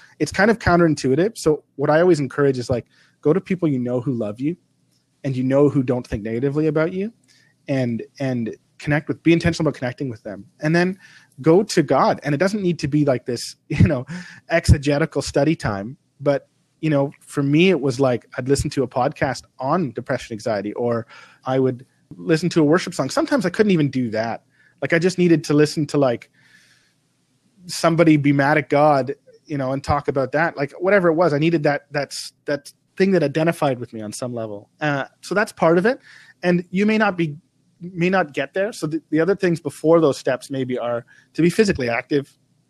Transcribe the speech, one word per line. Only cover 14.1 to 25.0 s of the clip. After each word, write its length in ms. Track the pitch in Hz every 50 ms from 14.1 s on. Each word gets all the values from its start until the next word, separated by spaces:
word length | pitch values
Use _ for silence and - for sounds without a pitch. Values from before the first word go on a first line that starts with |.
| 165 180 175 - - - - -
exegetical 720 | 156 170 - - 170 156 131 143 143 143 160 160 - 147
study 340 | - - - 147 143 147 165
time. 440 | - - 135 104 98 101 113 143 - _ _ _ - 135
But, 260 | 143 139 139 - _ _ _ _ _ _ _
you 80 | - 160
know, 240 | 156 139 139 143 - _
for 220 | _ - - 147 139
me, 260 | 139 143 156 175 190
it 120 | 185 139
was 200 | 127 139 120 123
like, 260 | 135 131 123 113 - _ -
I'd 120 | - 123 127
listen 220 | 139 127 - 151
to 120 | - - 127
a 60 | 123
podcast 540 | - 131 127 147 156 - 156 139 123 - - _ _ -
on 340 | 127 135 156 180 175 127 113
depression, 400 | 127 117 - 135 120 - - 117
anxiety, 400 | 104 - 120 110 101 98 107 -
or 340 | - 120 120 120 113 110 - - - - - _ _ -
I 140 | 131 131 135
would 260 | 131 127 123 120 - _ _ _ _ - -
listen 320 | 90 120 180 165 156 180 165
to 100 | - 175
a 40 | 156
worship 300 | 143 156 185 - 196 170
song. 160 | - 139 127
Sometimes 340 | - - 330 - 294 269 185
I 60 | 180
couldn't 220 | 175 - 220 214 185
even 180 | 160 151 139
do 200 | 127 131 127 113
that. 340 | 104 107 113 117 104 - _ _ _ _ _ _ _ _
Like, 140 | 139 139 175
I 40 |
just 200 | 165